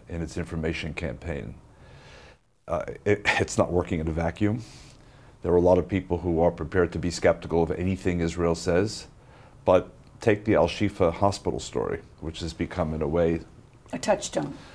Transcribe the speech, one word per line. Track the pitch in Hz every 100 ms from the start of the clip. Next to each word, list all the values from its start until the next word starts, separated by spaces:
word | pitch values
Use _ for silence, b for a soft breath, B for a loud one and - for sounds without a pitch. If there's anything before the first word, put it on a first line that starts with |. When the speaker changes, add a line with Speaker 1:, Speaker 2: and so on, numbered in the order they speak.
| -
Speaker 1:
in | 85
its | 82 -
information | 85 82 80 82 78
campaign. | 73 80 64 85 73 55 60 - b b b b b b b _ _ -
Uh, | 85 - -
it, | - 101
<laughs> | -
it's | - - -
not | 92
working | 87 87 87
in | 80
a |
vacuum. | 80 82 - 104 110 113 b b b b b b b
There | 87
are | 87
a |
lot | 87 90
of | 85
people | 98 90 87
who | 87 80
are | 85
prepared | 85 76 92 87
to | 87
be | 87
skeptical | 82 90 85 85 85
of | 82
anything | 85 90 92 98 87
Israel | 85 87 85 82
says, | 90 87 107 - - b b b b b -
but | 92 - - - -
take | - 104 107
the | 90
Al-Shifa | 85 - 104 - 87
hospital | 82 101 98 - 58
story, | - - 50 - - -
which | 76 80
has | 85
become, | - 82 - 80
in | 78
a | 73
way, | 82 85 82 - - - - -
Speaker 2:
a | 254
touchstone. | - 208 - 170 143 - B